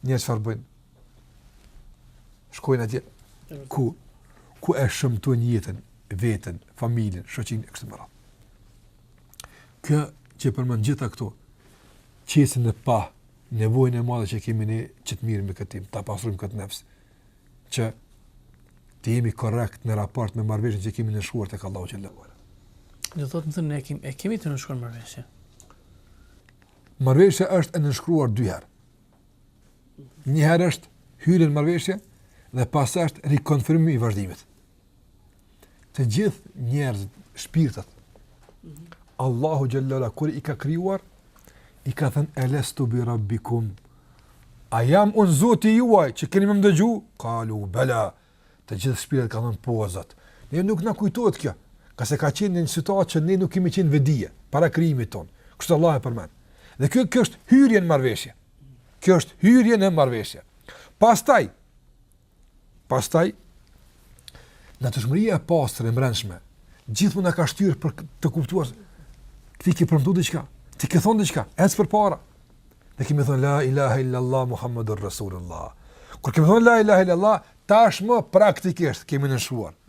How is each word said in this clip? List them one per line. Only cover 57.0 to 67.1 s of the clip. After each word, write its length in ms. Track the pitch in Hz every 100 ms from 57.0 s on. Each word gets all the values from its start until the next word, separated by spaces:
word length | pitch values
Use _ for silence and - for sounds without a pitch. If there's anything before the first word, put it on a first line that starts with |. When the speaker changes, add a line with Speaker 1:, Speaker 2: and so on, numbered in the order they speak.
| 240
Speaker 1:
kjo 160 | 254
është 140 | 214 - -
hyrje 320 | 262 269 220
në 60 | 175
marrëveshje. 460 | 151 131 107 - - _ _ - - _ _
Kjo 160 | - 185
është 160 | - -
hyrje 360 | 190 247 226 226
në 120 | 196
marrëveshje. 460 | 165 135 120 98 - - _ - - - _
Pastaj, 500 | 220 226 - 247 110 - _ _ _ _ _ _ _ _ _ _ _ _ _
pastaj, 440 | 127 - 165 180 - - _ _ _ _ _ _ - - - - _ - -
natyrshmëria 560 | 131 113 110 156 220 185
e 20 | -
pastër 400 | 170 127 - 113
e 60 |
brendshme, 460 | 117 135 110 104 87 - _ - - -
gjithmonë 320 | 110 196